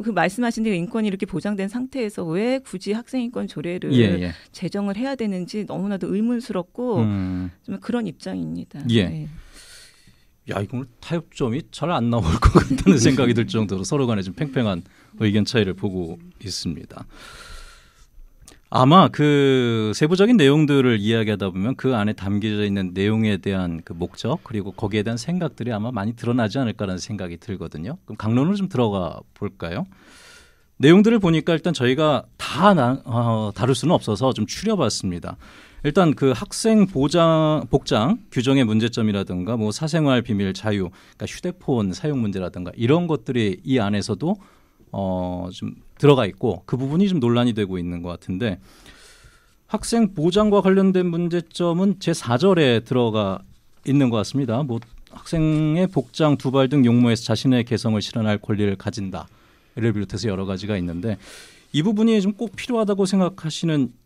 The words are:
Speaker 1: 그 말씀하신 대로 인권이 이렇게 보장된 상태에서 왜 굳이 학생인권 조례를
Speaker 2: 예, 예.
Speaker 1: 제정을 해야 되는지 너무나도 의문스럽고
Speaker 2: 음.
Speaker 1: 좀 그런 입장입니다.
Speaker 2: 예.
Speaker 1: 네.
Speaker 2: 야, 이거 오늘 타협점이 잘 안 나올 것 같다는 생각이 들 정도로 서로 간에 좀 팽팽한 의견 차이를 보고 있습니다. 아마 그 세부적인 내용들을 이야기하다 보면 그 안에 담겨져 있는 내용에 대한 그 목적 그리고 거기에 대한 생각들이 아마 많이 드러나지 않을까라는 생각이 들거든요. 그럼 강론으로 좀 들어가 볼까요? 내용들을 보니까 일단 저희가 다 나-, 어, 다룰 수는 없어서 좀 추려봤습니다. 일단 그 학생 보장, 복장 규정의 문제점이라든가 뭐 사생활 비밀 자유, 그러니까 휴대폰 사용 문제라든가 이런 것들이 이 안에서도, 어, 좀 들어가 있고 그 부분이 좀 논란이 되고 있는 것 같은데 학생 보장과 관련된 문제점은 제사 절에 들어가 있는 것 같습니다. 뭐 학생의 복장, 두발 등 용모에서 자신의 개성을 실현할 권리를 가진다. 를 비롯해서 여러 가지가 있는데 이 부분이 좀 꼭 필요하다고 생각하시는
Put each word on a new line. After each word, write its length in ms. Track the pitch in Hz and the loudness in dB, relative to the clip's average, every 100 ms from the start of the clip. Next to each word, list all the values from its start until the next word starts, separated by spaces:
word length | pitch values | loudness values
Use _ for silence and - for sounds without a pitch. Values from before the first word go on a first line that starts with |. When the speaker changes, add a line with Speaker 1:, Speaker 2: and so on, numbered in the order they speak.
Speaker 1:
그 60 | 220 | -4
말씀하신 540 | 180 170 220 240 233 | 0 0 0 -4 -2
대로 120 | 220 175 | -2 -2
인권이 320 | 180 226 214 | -4 -4 -4
이렇게 200 | 190 202 | -4 -6
보장된 400 | 156 202 202 196 | -6 -4 -4 -4
상태에서 560 | 247 262 269 214 208 170 | -6 -8 -6 -6 -6 -6
왜 320 | 175 240 262 | -2 -2 -4
굳이 360 | 262 185 196 | -6 -10 -6
학생인권 540 | 220 240 262 240 202 202 | -6 -6 -6 -6 -6 -8
조례를 460 | - 175 180 156 | -8 -8 -6 0
Speaker 2:
예, 60 | 127 107 90 | 4 4 2
예. 120 | 87 80 - | -4 -8 -18
Speaker 1:
제정을 460 | - 175 202 202 196 | -10 -8 -4 -4 -4
해야 160 | 269 | -6
되는지 520 | 269 220 185 175 214 196 | -4 -4 -4 -6 -8 -8
너무나도 440 | 156 196 190 185 190 | -6 -4 -4 -4 -2
의문스럽고 840 | 233 240 240 190 170 - 247 185 | -2 -2 -4 -8 -8 -8 -4 0
Speaker 2:
음. 500 | 107 101 92 92 90 - - | 0 -2 -4 -6 -8 -12 -14
Speaker 1:
좀 120 | 196 | -10
그런 260 | - 240 202 | -6 -6 -6
입장입니다. 720 | - 185 190 160 170 175 143 120 | -10 -10 -8 -8 -10 -12 -8 0
Speaker 2:
예. 140 | 113 98 | 2 2
Speaker 1:
네. 180 | 156 151 156 - - - - - _ - _ _ _ - | -4 -10 -14 -20 -20 -20 -20 -20 _ -20 _ _ _ -8
Speaker 2:
야, 120 | 98 | -6
이거 160 | 101 123 | -4 -6
오늘 100 | 127 _ | -10 _
타협점이 640 | - 165 - - 131 127 - | -6 -6 -6 -4 -2 -2 -8
잘 200 | - 156 | -6 -2
안 180 | 160 117 | 0 2
나올 140 | 117 | 2
것 300 | 80 104 - | 2 2 6
같다는 440 | 165 - 262 190 143 | 6 4 2 4 6
생각이 340 | 139 135 120 | 4 4 2
들 140 | 113 98 | 2 0
정도로 360 | 113 101 95 | -2 -2 -4
서로 240 | 95 147 123 | -2 -2 0
간에 140 | 104 | -2
좀 120 | 92 | -4
팽팽한 500 | 87 147 135 110 87 - _ _ - | -6 -4 -2 -2 -2 -8 _ _ -2
의견 240 | 107 104 98 | 0 2 0
차이를 280 | 117 98 | 0 0
보고 460 | 87 107 92 82 85 90 - | -2 -6 -6 -8 -10 -16 -16
있습니다. 600 | 95 - 87 76 - - - - - - - - - - _ _ - - - _ - - _ | -12 -8 -8 -8 -12 -18 -18 -20 -20 -20 -20 -18 -20 -20 _ _ -20 -20 -20 _ -20 -20 _
아마 380 | 117 131 185 151 | 2 6 8 6
그 840 | - 147 143 139 131 120 113 107 101 | 4 2 4 4 4 2 0 -2 0
세부적인 400 | 156 185 208 233 | 0 4 4 6
내용들을 640 | 139 151 147 139 127 110 | 6 6 4 4 4 2
이야기하다 500 | 104 113 107 101 98 | 2 2 0 0 -2
보면 240 | 92 107 135 | -2 -4 -2
그 200 | 131 120 | -2 0
안에 180 | 104 | -2
담겨져 520 | - 98 101 110 104 104 | -2 -4 -2 -2 0 0
있는 260 | 101 92 | 0 -2
내용에 440 | 90 101 110 110 95 | 0 0 2 0 0
대한 440 | 98 95 90 82 | -2 -2 -4 -6
그 100 | - | -10
목적 500 | 85 87 - 113 - | -8 -8 -6 -6 -6
그리고 280 | - 110 95 | -6 -8 -8
거기에 320 | - 104 107 | -6 -2 -2
대한 140 | 101 117 | -2 -4
생각들이 540 | - 180 156 - 120 | -4 -4 -4 -6 -6
아마 200 | 104 113 | -4 -4
많이 240 | 123 104 117 | -4 -6 -4
드러나지 440 | 117 123 107 135 | -2 0 0 -2
않을까라는 400 | 117 98 98 90 | -4 -4 -6 -6
생각이 380 | - 101 90 85 | -8 -8 -8 -10
들거든요. 600 | - 95 80 78 95 180 - | -10 -8 -8 -10 -10 -12 -14
그럼 120 | 104 | -6
강론으로 380 | 110 120 156 202 | 0 2 2 0
좀 120 | 190 | -2
들어가 500 | 127 117 98 82 - - | 0 0 0 -4 -8 -18
볼까요? 520 | _ 101 - 85 107 190 - - - - - - _ _ - | _ -10 -8 -8 -8 -8 -14 -20 -20 -20 -20 -20 _ _ 4
내용들을 420 | 135 185 214 233 | 8 8 8 4
보니까 340 | 180 160 175 | 2 2 2
일단 200 | 165 180 | 0 -2
저희가 500 | - 123 131 156 131 - - | 0 0 2 2 2 -2 -12
다 360 | - 127 202 | -10 4 6
나-, 280 | 175 120 131 - | 6 4 0 -2
어, 460 | 117 117 110 107 98 | 0 0 0 -4 -2
다룰 180 | 120 127 | 0 2
수는 180 | 147 | 2
없어서 400 | 156 - 98 131 | 2 0 0 0
좀 120 | 107 104 | 0 -4
추려봤습니다. 920 | - 208 202 117 - 95 87 87 - - - - - | -4 -2 0 -2 -2 -6 -6 -10 -14 -20 -20 -20 -6
일단 300 | 147 196 170 - | -2 2 2 4
그 160 | 135 117 | 2 0
학생 520 | 107 - 226 214 190 | -4 -2 2 4 4
보장, 800 | 131 147 175 165 160 156 151 - | 2 2 4 4 4 2 0 0
복장 500 | 139 - 143 135 226 - | -2 0 0 2 -2 -4
규정의 320 | 135 120 139 | -2 2 2
문제점이라든가 920 | 113 110 117 120 107 101 95 90 90 117 | 4 2 0 0 0 0 -2 -4 -4 -2
뭐 140 | 107 | -2
사생활 500 | - 156 160 147 123 | -4 -2 0 2 2
비밀 320 | 117 101 95 | 0 -2 -2
자유, 360 | 95 110 104 85 | -2 -2 -2 -4
그러니까 360 | - - - 104 | -8 -20 -12 -12
휴대폰 640 | - 180 175 - 123 98 | -8 -8 -6 -2 0 0
사용 260 | 87 151 135 | -2 -4 -2
문제라든가 500 | 107 95 90 90 87 - | -2 -4 -6 -8 -12 -2
이런 320 | 120 165 175 | 2 2 2
것들이 540 | 147 - 120 104 90 | -2 -2 0 0 -2
이 160 | 147 127 | -2 0
안에서도, 560 | 101 104 92 90 151 208 - _ _ _ _ | 2 0 -2 -4 -2 -4 -8 _ _ _ _
어, 580 | 98 95 92 90 90 90 | -6 -4 -2 -4 -6 -10
좀 220 | - 107 - - - | -10 -12 -12 -20 4
들어가 280 | 143 131 101 | 6 6 2
있고 380 | - 120 87 - | -2 -4 -4 -6
그 120 | 123 | -4
부분이 300 | 135 160 202 | -2 0 0
좀 120 | 170 | 2
논란이 340 | 120 120 123 | 2 2 2
되고 240 | 107 95 92 | 0 -4 -4
있는 240 | 87 87 | -6 -6
것 80 | 87 | -8
같은데 500 | 85 - 90 117 87 - - - - - - - _ _ _ _ | -10 -8 -4 -4 -6 -12 -20 -20 -20 -20 -20 -20 _ _ _ _
학생 480 | 214 - 233 202 | -8 -2 0 2
보장과 480 | 160 165 196 214 202 | 2 0 2 4 4
관련된 440 | 190 190 190 185 180 | 4 4 4 2 0
문제점은 920 | 165 175 175 165 - 175 170 202 185 | -2 -2 -4 -6 -4 0 2 0 0
제사 380 | - 156 120 120 | -2 -4 -2 2
절에 440 | 190 175 135 113 | 4 4 4 2
들어가 580 | - 123 117 107 98 92 - - _ - - | 2 0 2 2 -2 -4 -10 -20 _ -12 0
있는 240 | 143 127 | 2 4
것 80 | 113 | 2
같습니다. 460 | 98 139 127 113 | -2 -4 -2 -2
뭐 160 | 143 117 - - - | -2 -6 -8 -20 -20
학생의 760 | - - 165 156 151 156 160 185 | -20 -6 0 2 2 2 2 0
복장, 500 | - - - 156 135 | 0 -4 0 2 2
두발 320 | 131 135 131 | 2 2 4
등 160 | 143 120 | 4 6
용모에서 380 | 120 120 110 | 6 4 2
자신의 420 | - 110 135 123 113 | 0 0 2 2 2
개성을 340 | 107 117 107 | -2 0 -2
실현할 360 | - 117 107 104 | -2 -2 0 -2
권리를 380 | - 104 101 95 | -2 0 0 -2
가진다. 500 | 101 101 95 90 73 _ _ _ _ - | -6 -8 -8 -10 -14 _ _ _ _ -2
를 180 | 117 | -2
비롯해서 340 | 104 95 101 113 | 0 -4 -4 -4
여러 180 | 95 98 | -4 -4
가지가 300 | 95 101 101 | -6 -4 -4
있는데 400 | 87 85 113 98 - - - - _ | -4 -4 -6 -6 -10 -20 -20 -20 _
이 120 | 139 | -2
부분이 360 | 185 214 226 220 | 0 2 2 2
좀 100 | 190 | 0
꼭 220 | 202 233 - | -4 -8 -8
필요하다고 500 | - 226 208 196 190 | -4 -2 0 0 2
생각하시는 880 | 196 175 - 156 - 165 151 120 - | 2 0 -2 -10 -4 -2 0 -2 -6